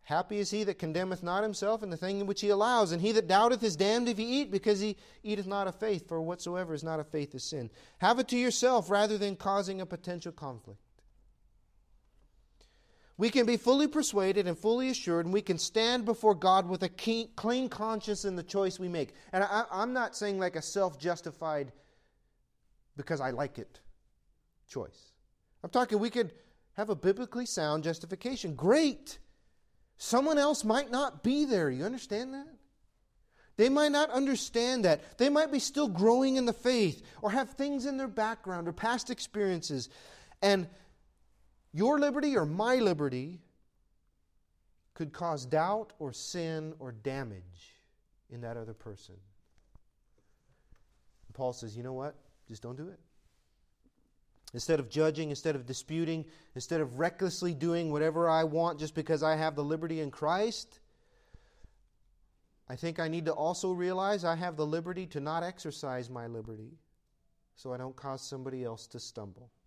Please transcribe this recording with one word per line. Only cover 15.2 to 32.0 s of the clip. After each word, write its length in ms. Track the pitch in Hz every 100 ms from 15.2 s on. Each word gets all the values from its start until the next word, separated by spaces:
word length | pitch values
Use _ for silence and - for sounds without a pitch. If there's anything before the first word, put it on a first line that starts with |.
| 170
and 60 |
we 100 | 202
can 160 | 202 165
stand 480 | - 220 226 247 220
before 280 | 226 220
God 320 | 185 185 190 175
with 160 | 180
a 60 | 180
keen, 400 | - 226 226 226 -
clean 320 | 214 247 262
conscience 560 | - 220 220 214 202
in 100 | 202
the 80 | 180
choice 360 | 170 196 190 185
we 100 | 180
make. 240 | 170 135 - -
And 140 | 185
I, 220 | 202 208 233
I'm 220 | 190 233
not 240 | 254 233 -
saying, 220 | 208 196
like, 180 | 180 170
a 60 |
self-justified, 1080 | - 202 185 139 165 170 165 - 160 151 135 - _ _ _ _ _ _ _ _ _ _ _ 143
"because 240 | - 156
I 100 | 135
like 280 | 120 143 -
it" 220 | 104 - - - _ _ _ _ _ _ _
choice. 460 | 135 98 - - _ _ _ _ _
I'm 80 | 175
talking 280 | 240 247 214
we 120 | 226
could 220 | 233 196 - _ _ _
have 160 | - 214
a 80 | 170
biblically 500 | 185 196 247 240 247
sound 380 | - 151 156
justification. 680 | 160 165 165 185 240 269 180 139
Great! 640 | 175 285 302 - - - - _ _ _ _ _ _ _
someone 400 | - 233 294 302
else 260 | 285 302
might 260 | 214 233 269
not 320 | 247 285 156
be 220 | 220 285
there. 240 | 294 208 151
You 160 | 127
understand 480 | 185 254